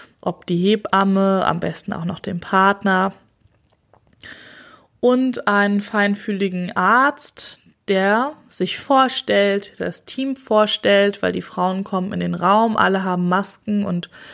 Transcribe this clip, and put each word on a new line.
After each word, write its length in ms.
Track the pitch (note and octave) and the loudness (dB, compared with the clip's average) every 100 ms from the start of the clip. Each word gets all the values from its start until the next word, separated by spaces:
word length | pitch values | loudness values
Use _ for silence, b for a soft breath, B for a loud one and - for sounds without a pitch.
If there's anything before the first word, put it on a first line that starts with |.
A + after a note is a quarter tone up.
| B B F3+ | B B -8
ob 220 | F3 - | -8 -4
die 100 | F3 | 0
Hebamme, 880 | F#3+ G#3+ - F#3+ G3 F#3+ G3 F#3+ - | 2 0 0 0 2 2 2 2 0
am 140 | E3+ | -2
besten 340 | E3 - - | -4 -8 -8
auch 100 | - | -6
noch 160 | E3+ F3 | -6 -8
den 220 | - F3 | -8 -10
Partner, 720 | - F#3+ G3 G3+ G3 F#3 F#3+ - _ _ _ _ _ _ _ _ _ _ B B B B B B B _ | -2 2 2 2 0 0 0 -4 _ _ _ _ _ _ _ _ _ _ B B B B B B B _
und 480 | A#3+ B3+ C4 A#3+ - | 2 2 0 -2 0
einen 340 | G3+ G3+ G3+ | 2 2 0
feinfühligen 920 | G3+ G#3+ G3+ G3+ - G3 G3 F3+ F3+ - | -2 0 0 0 -4 -4 -2 -4 -6 0
Arzt, 840 | F#3 A#3+ C#4 D4 - - - - _ _ - | 2 4 2 -2 -10 -14 -14 -16 _ _ -2
der 460 | F#3+ G3 G#3+ C#4 D#4 _ | 2 2 2 0 -6 _
sich 300 | - F3+ - | -6 -6 -4
vorstellt, 920 | - C4+ B3+ - - G3+ G3+ G3+ G3+ - | 2 4 4 0 0 2 2 0 -4 -8
das 280 | F3 - - | -8 -8 -10
Team 300 | - C4+ C4 | -6 -6 -6
vorstellt, 840 | - G#3+ G#3 - G3+ G3+ G3+ G3+ | 0 2 2 2 2 2 2 0
weil 100 | F#3 | -4
die 120 | F#3 | -4
Frauen 400 | - - F3+ F#3+ | -6 -4 -2 -2
kommen 280 | G3 F#3+ F#3 | -4 -4 -4
in 80 | F3+ | -4
den 140 | F3 | -4
Raum, 420 | F3 F3 G#3 A3+ G#3+ | -2 2 2 2 2
alle 280 | F#3 F#3+ | 2 2
haben 260 | F#3 F3+ F3 | 0 -2 0
Masken 560 | F#3 G3 - - G#3 - | 0 -2 -8 -6 -4 -2
und 240 | F3 - B B | -4 -6 B B